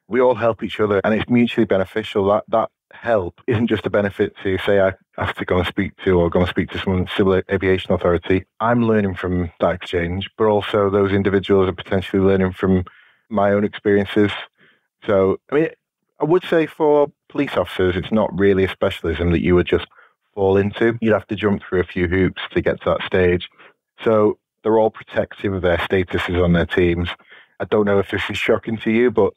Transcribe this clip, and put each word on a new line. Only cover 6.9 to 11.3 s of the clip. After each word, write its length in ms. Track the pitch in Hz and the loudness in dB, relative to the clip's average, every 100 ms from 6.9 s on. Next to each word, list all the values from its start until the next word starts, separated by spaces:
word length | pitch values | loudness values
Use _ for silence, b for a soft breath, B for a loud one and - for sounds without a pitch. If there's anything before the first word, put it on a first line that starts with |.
| 92 87 - | -2 -2 0
Civil 260 | 95 92 - | 2 2 0
Aviation 420 | 98 95 95 - | -2 0 0 0
Authority. 520 | 95 90 85 - 95 - - | -2 0 0 0 -2 -2 -4
I'm 240 | 113 120 | -2 0
learning 320 | 113 110 98 90 | 2 2 0 -4
from 340 | 92 90 87 - | -4 -2 -4 -2
that 160 | 90 | -2
exchange, 560 | 82 - 90 85 92 - - | -2 -4 -4 -4 -6 -8 -2
but 60 | |
also 440 | 110 104 - 107 98 | 0 0 0 0 0
those 220 | 101 98 | 2 2
individuals 580 | 101 98 | 2 2